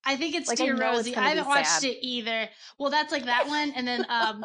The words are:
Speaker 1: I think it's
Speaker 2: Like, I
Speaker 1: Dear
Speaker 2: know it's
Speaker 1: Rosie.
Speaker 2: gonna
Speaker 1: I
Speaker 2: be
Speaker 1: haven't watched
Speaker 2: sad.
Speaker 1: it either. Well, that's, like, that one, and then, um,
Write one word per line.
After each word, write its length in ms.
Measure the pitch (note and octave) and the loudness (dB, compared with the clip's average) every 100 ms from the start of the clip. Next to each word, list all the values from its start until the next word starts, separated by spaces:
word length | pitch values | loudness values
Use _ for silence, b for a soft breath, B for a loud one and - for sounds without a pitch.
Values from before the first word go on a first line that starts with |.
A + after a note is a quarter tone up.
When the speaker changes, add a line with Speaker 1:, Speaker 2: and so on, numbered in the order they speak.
Speaker 1:
I 120 | C4+ C4+ | 0 0
think 180 | D#4+ | 0
it's 140 | E4 - | -2 -2
Speaker 2:
Like, 120 | A#3 | 0
I 40 | |
Speaker 1:
Dear 120 | C4+ B3+ | 0 2
Speaker 2:
know 220 | B3+ A#3+ | 2 0
it's 100 | A3+ | 0
Speaker 1:
Rosie. 60 | |
Speaker 2:
gonna 120 | B3 C4 | 0 2
Speaker 1:
I 40 | |
Speaker 2:
be 40 | |
Speaker 1:
haven't 140 | D#4+ C4+ | 2 2
watched 340 | C#4+ D#4 E4 | 2 4 2
Speaker 2:
sad. 20 | |
Speaker 1:
it 140 | C#4 B3 B3+ | 0 -4 -6
either. 440 | B3 A3+ A3+ G#3+ B B - | -4 -2 -2 -4 B B -4
Well, 120 | C#4 | 0
that's, 200 | D4 D4+ | 0 0
like, 120 | D4+ | -2
that 240 | B3 A#3+ B3+ | 0 0 2
one, 240 | D4 D4 | 0 -2
and 160 | B3+ B3 | -2 -2
then, 180 | A#3+ A#3 | -2 0
um, 360 | A#3 A3 G#3+ | 0 0 -2